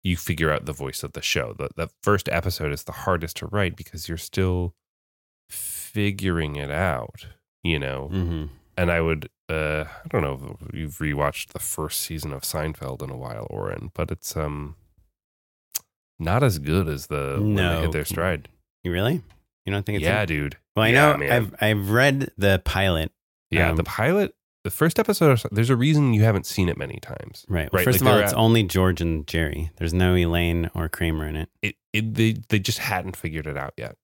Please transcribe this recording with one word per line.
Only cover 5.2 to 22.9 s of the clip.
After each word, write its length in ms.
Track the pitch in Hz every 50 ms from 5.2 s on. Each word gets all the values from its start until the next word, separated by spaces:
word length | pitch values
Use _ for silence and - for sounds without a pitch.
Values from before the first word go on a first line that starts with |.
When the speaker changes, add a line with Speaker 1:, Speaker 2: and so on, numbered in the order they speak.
| _ _ _ _ _ _
Speaker 1:
figuring 1040 | - - - - - - - - - 107 101 104 98 98 95 95 87 85 80 76 71
it 160 | 73 71 69
out, 560 | 71 78 92 92 73 64 57 - - - - - - _ _ _ _ _ _
you 160 | 82 82 73
know? 300 | 69 67 67 65 69 76
Speaker 2:
Mm-hmm. 340 | 87 95 90 85 85 80 76 73 - - _ _ _ -
Speaker 1:
And 140 | 90 85
I 100 | 87 85
would, 280 | 82 82 80 76 73 - _ _ _ _
uh, 360 | 80 80 76 76 76 76 76 78 - - -
I 20 | -
don't 120 | - 107
know 360 | 78 71 69 67 67 67 - -
if 120 | 71 - -
you've 220 | - 80 76 71 -
rewatched 500 | 78 76 73 71 73 71 - - - _
the 100 | - -
first 420 | - - - - 78 76 - -
season 300 | - - 82 78 76 78
of 120 | 69 67 -
Seinfeld 580 | - - 80 76 80 78 - - 65 65 -
in 80 | - 65
a 80 | 65 62
while, 300 | 64 - 58 55 55 -
Oren, 420 | - 50 50 50 50 50 - - -
but 180 | - 85 -
it's, 240 | 80 - - - - 82
um, 380 | 78 76 73 73 73 73 80 _ _ _ _ _ _ _ _ _ _ _ _ _ _ _ _ _ _ _ _ - - _ _ _ _ _ _ _
not 240 | 82 80 95 120 143
as 160 | 127 92 78
good 280 | 69 71 80 92 92 78
as 200 | 73 69 - -
the, 300 | 76 71 69 69 69 82
when 160 | 104 107 104
they 80 | 98 92
Speaker 2:
No. 180 | 87 85 82
Speaker 1:
hit 100 | 80 82
their 140 | 76 76 73
stride. 440 | - - - 85 92 87 76 - - _ _ _ _ _ _ _
Speaker 2:
You 80 | 90
really? 300 | 87 87 101 120 - 165 - - _ _ _ _ _ _ _
You 80 | - 98
don't 120 | 101 104
think 120 | - 104 98
it's 80 | 76
Speaker 1:
Yeah, 160 | 82 95 107
Speaker 2:
a- 40 | 104
Speaker 1:
dude. 320 | 87 80 76 73 71 - - _ _ _
Speaker 2:
Well, 100 | - 110
I 40 | 110
Speaker 1:
Yeah, 220 | 120 131 147 151 147
Speaker 2:
know 40 | 143
Speaker 1:
man. 140 | 147 139
Speaker 2:
I've, 240 | 123 120 110 98 - -
I've 280 | 107 107 110 104 98 98
read 420 | 107 117 131 143 135 139 135 - _ -
the 240 | 95 101 98 92 -
pilot. 480 | - - 95 98 95